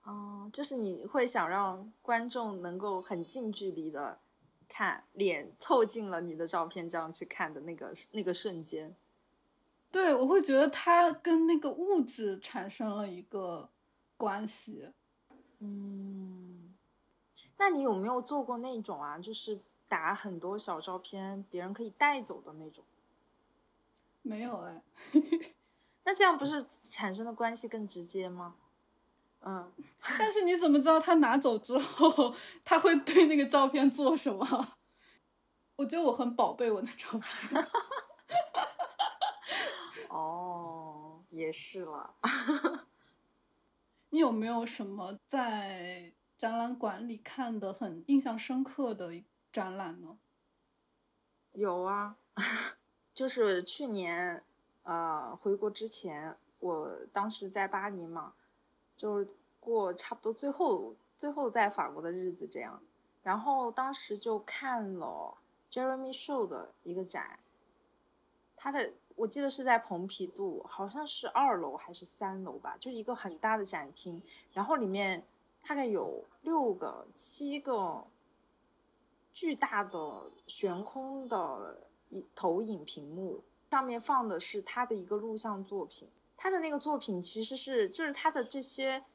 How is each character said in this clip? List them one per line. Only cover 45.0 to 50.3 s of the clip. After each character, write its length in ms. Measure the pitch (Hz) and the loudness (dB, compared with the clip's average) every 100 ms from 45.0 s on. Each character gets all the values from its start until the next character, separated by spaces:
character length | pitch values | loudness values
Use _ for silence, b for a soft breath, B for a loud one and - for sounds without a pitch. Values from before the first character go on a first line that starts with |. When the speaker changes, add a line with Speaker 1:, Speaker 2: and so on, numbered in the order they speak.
| 185 208 - | -10 -12 -4
Speaker 2:
在 840 | 269 240 214 196 185 175 180 170 _ _ _ | -2 0 -2 -6 -8 -8 -10 -14 _ _ _
展 220 | 226 226 | -4 -2
览 180 | 233 247 | -4 -2
馆 320 | 220 190 240 | -4 -4 -8
里 100 | 220 | -10
看 420 | - - 247 220 | -10 -6 -4 -4
的 120 | 196 | -6
很 320 | 190 208 170 170 | -6 -8 -8 4
印 120 | 277 | 4
象 180 | 269 226 | 4 -4
深 260 | - 262 | -2 -2
刻 300 | 269 - 254 | -2 -2 -2
的 280 | 202 175 170 - _ _ | -2 -8 -10 -16 _ _
展 260 | - 190 185 | -6 -4 -6
览 240 | 185 175 | -8 -10
呢？ 160 | 165 - _ | -16 -20 _